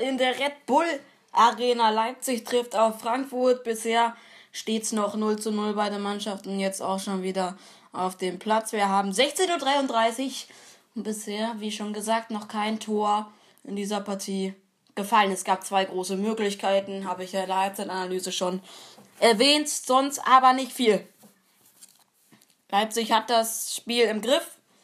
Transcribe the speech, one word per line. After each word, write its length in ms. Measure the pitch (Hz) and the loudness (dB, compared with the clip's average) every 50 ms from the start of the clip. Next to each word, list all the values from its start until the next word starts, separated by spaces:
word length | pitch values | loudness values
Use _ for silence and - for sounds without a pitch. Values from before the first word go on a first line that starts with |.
in 160 | 247 269 262 | -2 -2 0
der 200 | 247 254 254 240 | 2 2 0 2
Red 280 | 247 277 285 285 - - | 0 -2 -4 -4 -6 -2
Bull 200 | - 254 311 339 339 294 277 - - _ _ _ _ | 2 2 4 4 2 -2 -6 -10 -16 _ _ _ _
Arena. 580 | - - 220 214 220 214 247 247 240 233 226 220 | 2 4 4 4 4 2 0 0 2 4 2 2
Leipzig 540 | 214 220 220 240 254 - - 262 247 220 - | 2 2 -2 -2 -6 -6 -4 -4 -4 -4 -4
trifft 320 | - 247 240 240 240 - | 0 0 0 0 0 2
auf 240 | 220 226 220 220 214 | 2 2 2 2 -2
Frankfurt. 640 | - 226 240 269 269 - 247 254 254 254 247 247 - | -4 -2 -2 -2 -4 -4 -2 2 4 4 2 2 0
Bisher 520 | 233 220 220 - 226 226 233 233 226 - - - - - - - _ | -6 -6 -4 -2 0 2 2 2 2 -2 -8 -20 -20 -20 -20 -20 _
steht's 420 | - - - 220 220 220 214 - 226 | -16 -10 -4 -2 -2 -2 -2 -2 -2
noch 200 | 214 202 208 220 | 0 -2 0 -2
null 220 | 214 214 214 214 | -2 0 0 0
zu 140 | 214 214 220 | 0 -2 -2
null, 240 | 214 208 208 214 202 | -2 0 -2 -2 0
beide 240 | 208 208 208 202 202 | 0 -2 -2 -2 -4
Mannschaften 600 | 202 202 208 202 202 214 196 202 - 190 196 196 | -4 -4 -6 -4 -6 -6 -8 -8 -8 -6 -4 -2
jetzt 220 | 196 190 190 - | -2 -2 -2 -4
auch 180 | - 190 190 190 | -4 -4 -4 -4
schon 220 | 196 208 196 190 | -4 -4 -6 -4
wieder 340 | 185 190 185 190 185 180 190 - - - - - _ _ | -4 -4 -2 -2 -4 -4 -6 -12 -18 -20 -20 -20 _ _
auf 260 | - - 185 185 185 | -6 -4 -4 -4 -4
dem 220 | - 185 180 175 185 | -4 -6 -6 -6 -6
Platz. 320 | - 214 220 226 220 - | -2 0 0 0 0 -2
Wir 180 | 226 208 202 196 | -2 0 2 2
haben 240 | 196 196 196 202 185 | 2 2 0 0 2
sechzehn 380 | 214 277 302 - - 370 349 | 2 2 2 2 0 0 0
Uhr 80 | 349 285 | 0 0
dreiunddreißig 880 | 277 269 285 285 269 262 226 226 226 233 226 262 269 262 - - - - - - - - - _ _ _ - | 0 0 2 2 0 0 2 2 2 2 0 -2 -6 -6 -6 -10 -14 -16 -20 -20 -20 -20 -20 _ _ _ -12
und 80 | 220 196 | -8 -6
bisher, 500 | 220 214 214 - 214 202 214 220 233 226 208 | -6 -6 -6 -6 -6 -4 -4 -4 -4 -4 -6
wie 120 | 214 214 | -6 -8
schon 220 | 208 - 208 208 208 | -6 -6 -6 -6 -6
gesagt, 380 | 214 220 220 226 226 226 - | -6 -2 0 0 -2 -2 -4
noch 160 | 220 208 214 | -8 -8 -8
kein 320 | - 220 214 208 220 220 214 | -6 -6 -4 -2 -2 -2 -4
Tor 520 | - 220 214 208 214 208 208 214 214 214 - _ _ _ _ _ - | -4 -2 -2 0 2 2 0 0 -2 -6 -16 _ _ _ _ _ -12
in 120 | - 202 | -10 -6
dieser 260 | 202 202 202 208 202 | -6 -4 -4 -4 -4
Partie 540 | 202 208 196 196 - 196 190 190 190 190 196 _ _ _ _ _ _ _ - | -4 -6 -6 -6 -6 -6 -4 -4 -4 -4 -6 _ _ _ _ _ _ _ -8
gefallen. 360 | 208 196 208 233 214 202 196 | -6 -2 2 4 4 4 4
Es 120 | 185 - - | 2 -2 0
gab 200 | 208 190 190 - | -2 -2 -2 -2
zwei 220 | - 202 190 190 | 0 0 0 0
große 300 | 190 180 185 185 190 190 | 0 -2 -6 -4 -2 -2
Möglichkeiten, 920 | 190 208 226 220 226 208 202 202 - 208 196 196 196 196 196 196 196 190 | -2 -2 -2 -2 0 -2 -2 -2 -2 0 2 2 2 0 -2 -8 -8 -6
habe 160 | 185 180 185 185 | -6 -6 -6 -8
ich 100 | 185 202 | -6 -4
ja 80 | 190 | -4
in 60 | 185 | -2
der 100 | 185 185 | 0 0
Halbzeitanalyse 760 | 190 190 196 196 214 196 - 185 185 180 180 185 185 185 185 | 0 0 0 -2 -6 -6 -6 -4 -6 -4 -4 -4 -4 -4 -4
schon 320 | 180 - 185 180 185 185 - - - - - - - - - _ _ - | -4 -2 -2 -2 -2 -4 -8 -12 -20 -20 -20 -20 -20 -20 -20 _ _ 4
erwähnt, 500 | 190 233 220 202 269 285 294 302 302 294 | 4 4 6 6 6 6 4 4 2 -2
sonst 500 | - - - - 262 269 277 285 285 - - | -6 -6 -2 2 2 2 2 0 -4 -4 4
aber 280 | - 254 262 262 254 254 | 6 6 8 8 8 4
nicht 180 | 269 262 - | 4 -2 -6
viel. 360 | - - 240 214 196 185 - - _ _ - - _ _ _ _ _ _ _ _ _ _ - _ _ _ _ _ _ _ _ _ - _ _ _ _ _ _ - | -4 2 2 4 4 2 -2 -8 _ _ -20 -20 _ _ _ _ _ _ _ _ _ _ -20 _ _ _ _ _ _ _ _ _ -20 _ _ _ _ _ _ 0
Leipzig 400 | 196 202 220 214 - 233 226 220 | 0 0 0 2 -2 -4 0 2
hat 180 | 226 214 - - | 2 2 2 4
das 460 | 233 226 220 220 - - - - - | 2 2 2 0 -4 -8 -8 -8 -8
Spiel 300 | - - 226 240 240 233 | -8 -6 -2 2 4 4
im 140 | 208 214 208 | 4 2 -2
Griff, 380 | 196 240 294 339 339 - - _ _ _ _ _ | 2 2 2 2 2 -4 -16 _ _ _ _ _